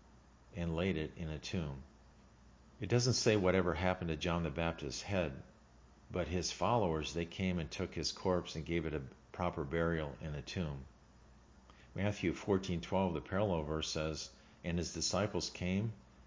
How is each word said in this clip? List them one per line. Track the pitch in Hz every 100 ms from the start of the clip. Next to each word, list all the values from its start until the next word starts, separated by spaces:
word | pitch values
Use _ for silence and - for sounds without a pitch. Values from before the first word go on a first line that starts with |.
| - - - - - 92
and | 85 80
laid | 95 80
it | 78 -
in | 80
a | 76
tomb." | - 95 76 67 69 - - - - - - - - -
It | 101
doesn't | 120 123
say | - 123 107
whatever | 92 92 87
happened | 80 92 90 85
to | 78
John | 85 85
the | 82
Baptist's | 71 82 82 71 -
head, | - 98 80 67 - - - - - - -
but | 90 80
his | 90 82
followers, | - 92 120 92 78 73
they | 82 85
came | - 92 87
and | 76
took | - 90
his | - 78
corpse | - 95 90 85 80
and | 76
gave | 85 80
it |
a | 76 65 - -
proper | - 87 85
burial | 71 82 85 82 76 65
in | 80 73
a |
tomb. | - 95 80 69 65 - - - - - - - - - - -
Matthew | 101 104 90
fourteen | - - 95 95 87
twelve, | - 95 95
the | 78
parallel | - 92 104 85
verse | 76 80 78
says, | 85 78 76 - - - -
"And | 87 85
his | 85
disciples | 85 - 90 104 90 -
came | - 90 95 113 - - -